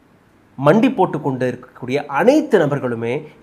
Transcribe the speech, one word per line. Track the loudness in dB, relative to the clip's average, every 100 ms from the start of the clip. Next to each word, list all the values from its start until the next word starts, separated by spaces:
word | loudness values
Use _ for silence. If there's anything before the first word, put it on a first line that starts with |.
| _ _ _ _ _ 0
மண்டி | 4 4 4 0
போட்டு | -2 -2
கொண்டு | -4 -4 -4
இருக்கக்கூடிய | -6 -14 -14 -6 -6 -4 0
அனைத்து | 4 4 4 2
நபர்களுமே | 2 -2 -4 -4 -4 -6 -8 -12